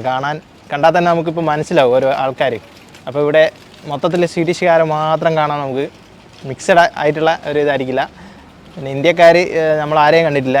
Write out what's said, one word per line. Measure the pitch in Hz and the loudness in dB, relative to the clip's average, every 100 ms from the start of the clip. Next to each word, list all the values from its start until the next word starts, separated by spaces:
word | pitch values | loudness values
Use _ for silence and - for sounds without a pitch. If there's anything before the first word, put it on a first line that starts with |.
| 127 | -4
കാണാൻ, | 127 143 156 - - - | -4 -4 -8 -12 -20 -10
കണ്ടാൽ | 147 160 156 | 0 2 2
തന്നെ | 175 | 2
നമുക്കിപ്പോൾ | 170 165 165 160 | 0 -2 -4 -2
മനസ്സിലാവും | 151 151 170 127 127 | -2 0 2 4 2
ഓരോ | 135 139 | 0 -2
ആൾക്കാർ. | 135 131 135 110 - - - - 135 | -4 -2 -4 -4 -12 -20 -20 -20 -10
അപ്പോൾ | 139 | -4
ഇവിടെ | 147 156 160 - - - 151 | 0 2 2 -2 -20 -18 -12
മൊത്തത്തിൽ | 143 175 175 170 | -6 -2 -2 -2
സ്വീഡിഷുകാരെ | 175 165 175 180 165 160 151 | -2 -4 -2 2 2 2 -2
മാത്രം | 156 160 165 156 | -2 -2 -2 0
കാണാൻ | 151 147 | -2 -4
നമുക്ക് | 139 131 147 - - - - - 135 | -6 -6 -6 -10 -20 -20 -20 -18 -14
മിക്സഡ് | 131 - 175 170 - | -8 0 4 2 0
ആയിട്ടുള്ള | 151 151 160 165 147 | -2 0 -2 -2 -4
ഒരു | 147 | -2
ഇതായിരിക്കില്ല. | 147 135 131 127 151 - - - - - - | 0 -2 -2 -4 -6 -8 -20 -20 -20 -20 -20
പിന്നെ | 175 135 135 | -14 -10 -2
ഇന്ത്യക്കാർ, | 160 170 170 175 180 160 | 0 6 6 6 2 -2
ഏർ, | 156 156 | 0 0
നമ്മൾ | 147 156 147 | 0 2 4
ആരെയും | 165 160 | 4 2
കണ്ടിട്ടില്ല, | 143 131 135 | 0 0 0